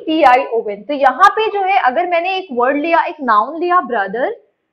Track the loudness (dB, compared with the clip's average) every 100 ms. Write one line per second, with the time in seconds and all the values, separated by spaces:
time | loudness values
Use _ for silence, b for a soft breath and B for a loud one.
0 | 0 2 4 4 2 -4 -4 -8 -6 0
1 | 0 4 4 4 -2 0 0 2 2 0
2 | 0 0 -2 -4 -6 -2 0 0 0 0
3 | -2 -4 0 0 0 -2 0 0 0 -4
4 | -4 -4 -4 -6 _ _ _